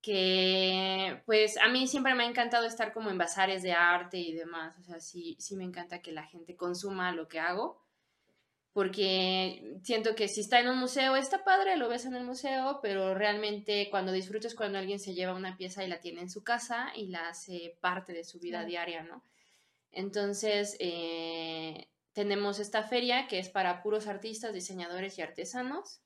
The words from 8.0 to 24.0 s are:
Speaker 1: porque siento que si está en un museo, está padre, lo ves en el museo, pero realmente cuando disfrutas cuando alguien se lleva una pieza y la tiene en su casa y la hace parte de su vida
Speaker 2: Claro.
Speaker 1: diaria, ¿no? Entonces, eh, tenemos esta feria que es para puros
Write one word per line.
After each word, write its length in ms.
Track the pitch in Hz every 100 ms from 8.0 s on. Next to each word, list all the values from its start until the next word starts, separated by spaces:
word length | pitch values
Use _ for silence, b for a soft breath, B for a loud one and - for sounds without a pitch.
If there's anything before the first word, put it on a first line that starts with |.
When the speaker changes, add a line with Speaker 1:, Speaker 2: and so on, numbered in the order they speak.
| _ _ _ _ _ _ _
Speaker 1:
porque 1040 | - 185 185 190 185 185 185 185 - 107 156
siento 300 | 185 226 220
que 140 | 220 202
si 120 | 214
está 180 | 208 247
en 100 | 247
un 100 | 254
museo, 360 | 254 254 262 262
está 280 | 269 381
padre, 320 | 381 381 392 359
lo 120 | 240
ves 160 | 240 247
en 80 |
el 100 | 247
museo, 560 | 247 262 277 269 262 285
pero 320 | 214 196 190
realmente 760 | 190 208 208 208 208 208 208 202
cuando 220 | 196 185
disfrutas 420 | 190 190 208 226
cuando 240 | 226 208 196
alguien 200 | 190 202
se 160 | 196
lleva 200 | 175 185
una 220 | 185 190 185
pieza 260 | 185 190
y 40 | 190
la 120 | 175
tiene 220 | 175 170
en 80 | 180
su 120 | 190
casa 480 | 208 240 233 233 254 -
y 120 | 202
la 200 | 175 165
hace 480 | 175 - 180 170 170
parte 320 | 180 185 185
de 100 | 170
su 160 | 165 170
vida 180 | 175 175
Speaker 2:
Claro. 80 | 170
Speaker 1:
diaria, 340 | 175 170 165
¿no? 200 | 165 170 b b b b b b b
Entonces, 840 | - 196 202 202 202 214 208 202 -
eh, 1080 | 180 170 165 165 165 165 165 160 160 156 - _ _
tenemos 440 | - 208 202 202 202
esta 220 | 208 220
feria 440 | 214 247 247 247 -
que 100 | 190
es 120 | 185
para 320 | 202 185 180
puros 240 | 208 214